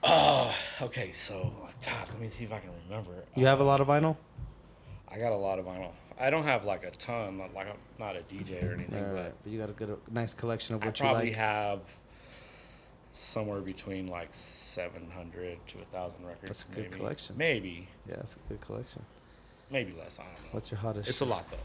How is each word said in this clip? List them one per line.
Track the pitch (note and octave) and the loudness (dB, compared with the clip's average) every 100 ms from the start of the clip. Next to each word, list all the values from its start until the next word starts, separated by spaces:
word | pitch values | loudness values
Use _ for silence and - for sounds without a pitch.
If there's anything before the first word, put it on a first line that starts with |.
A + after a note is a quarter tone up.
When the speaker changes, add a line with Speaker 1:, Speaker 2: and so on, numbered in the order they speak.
Speaker 1:
Oh, | - - D3+ C#3 - - - - | 10 10 10 8 6 2 -2 -2
okay, | B2 - G2 | -2 -2 -2
so, | - - G2+ G2 G#2+ - - | 2 0 2 -2 -2 -12 -8
God, | - A#2 G2+ | -4 -4 -4
let | G#2 | -6
me | A2+ | -6
see | G#2+ | -6
if | A2+ | -6
I | G#2+ | -6
can | F#2 F2 F2 | -8 -14 -8
remember. | G#2 F2+ F2+ - - | -6 -6 -10 -4 6
Speaker 2:
You | |
have | C3 C3+ | 8 10
a | |
Speaker 1:
Uh, | C#3 | 10
Speaker 2:
lot | C#3 | 8
of | C#3 | 8
vinyl? | D3 D#3+ D3+ - - - - - - - - - | 6 6 2 -6 -12 -12 -12 -20 -20 -16 -16 -12
Speaker 1:
I | - | -2
got | A#2 | 2
a | G#2 | 2
lot | G2 F#2+ | 2 0
of | F#2 | -2
vinyl. | F#2 F2+ - - - | -6 -8 -10 -16 0
I | C3 | 2
don't | D#3 | 4
have, | D3 B2+ | 4 4
like, | G2+ F#2 | 4 0
a | F2+ | -2
ton. | - - A#2 G#2 F#2+ F#2 | -8 -4 -2 -2 -4 -6
Like, | F#2+ F#2+ | -6 -6
I'm | G2+ - - | -8 -12 -8
not | G#2+ F#2 | -6 -6
a | |
D | E2+ F#2+ | -8 -10
J | F#2 F#2 | -6 -2
or | F#2 | -2
anything, | G#2+ F#2+ G#2 | -2 -4 -2
Speaker 2:
Right, | G2 | -2
Speaker 1:
but | F#2+ | -2
Speaker 2:
right. | F2 - | -4 -8
But | G#2 | -8
you | A2 | -6
got | G#2+ | -6
a | |
good, | G2+ G#2+ | -4 -6
a | G#2 - | -6 -4
nice | A2+ A2+ | -2 -2
collection | - A#2 A2+ - | -2 -2 -2 0
of | A2+ | 0
Speaker 1:
I | A2 | 0
Speaker 2:
what | A2 | 2
you | |
Speaker 1:
probably | C#3 A#2+ A#2 | 4 6 4
Speaker 2:
like. | G#2+ | 2
Speaker 1:
have | A2 G#2+ G#2 G2+ F2+ - - - - - - - - - - - - | 2 4 2 0 -4 -16 -18 -20 -18 -18 -18 -18 -20 -20 -20 -20 -14
somewhere | - - - G#2+ G2+ | -2 0 2 0 -2
between, | F#2 F#2+ - F#2+ F#2 | -4 -8 -6 -4 -4
like, | F2 E2 | -6 -6
seven | - - - - - F2+ E2+ E2 | -4 -2 -2 -2 -2 -4 -6 -12
hundred | F2+ F2 F2 F2+ F2 - | -10 -10 -6 -6 -6 -12
to | G2 | -14
a | |
thousand | F2+ F#2 F2+ F2 F2 | -10 -6 -6 -8 -12
records, | E2+ F#2+ | -10 -8
Speaker 2:
That's | G#2 | -8
a | - | -8
good | - | -8
Speaker 1:
maybe. | F2+ F#2 | -8 -4
Speaker 2:
collection. | G2 - - - | -4 -4 -6 0
Speaker 1:
Maybe. | E3 B2 F#2 E2+ F#2 - - | 2 2 0 -8 -12 -16 -10
Speaker 2:
Yeah, | - | -8
that's | - - | -8 -10
a | - | -10
good | G#2 | -10
collection. | - G#2+ B2 - A2 - - - - - - | -8 -8 -8 -12 -14 -20 -20 -20 -20 -20 -4
Speaker 1:
Maybe | C3+ G2+ | -2 -2
less, | E2+ E2 - | -6 -12 -12
I | |
don't | F#2 | -14
know. | F#2 - | -14 -8
Speaker 2:
What's | - - | -6 -4
your | G#2 | -4
hottest | A2 G#2 G2+ | -2 -2 -2
Speaker 1:
It's | A#2+ | 0
a | |
Speaker 2:
shit? | C3+ | 2
Speaker 1:
lot, | G2 E2 | 0 -2
though. | F2+ | -10